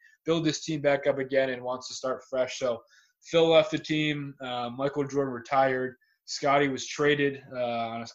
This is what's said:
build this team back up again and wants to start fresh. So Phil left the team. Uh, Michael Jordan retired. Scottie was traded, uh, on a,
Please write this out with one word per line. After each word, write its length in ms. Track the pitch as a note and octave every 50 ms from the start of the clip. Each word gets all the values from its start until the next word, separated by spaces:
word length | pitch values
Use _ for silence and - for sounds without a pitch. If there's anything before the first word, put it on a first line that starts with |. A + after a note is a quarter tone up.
| _ _ _ _ _
build 180 | D#3 E3 E3 D#3+
this 200 | D#3 D3 - -
team 180 | D#3+ D#3+ C#3+
back 260 | C#3 C#3+ C#3 C#3 C#3
up 100 | C#3+ C3
again 320 | C3+ C3+ C3 C3+ C3+ C3+ C3
and 140 | B2+ B2 B2
wants 240 | B2 B2+ B2 -
to 80 | - -
start 260 | - - C3 B2 - - -
fresh. 300 | C3 B2+ B2+ - - -
So 220 | C3+ B2 A#2 A2+ - _ _ _ _ _ _ _ _
Phil 240 | - E3 E3 E3 E3
left 220 | E3 D#3+ D3+ -
the 80 | D#3+ D3
team. 560 | - - D#3 D3+ D3+ D3+ D3 D3 C#3+ C#3 C#3 - C3
Uh, 260 | B2+ B2 B2 A#2+ A#2+
Michael 360 | A#2+ C3 C#3 C#3+ - D3 C#3
Jordan 280 | B2+ C3+ C#3+ C#3 C3 B2
retired. 600 | A#2 A#2 - C#3 C3+ C3+ C3 C3 B2+ B2+ B2 - _ _ _ _ _ _
Scottie 440 | - - - D3 C#3 C#3 C#3+ D3 C#3
was 160 | C3 B2 -
traded, 560 | - - - D3 D3 D3 C#3+ C#3+ C#3 C3+ - - - C3
uh, 320 | B2 B2 A#2+ A#2 A#2 A#2
on 140 | A2+ A2+ A#2 A#2
a, 40 | -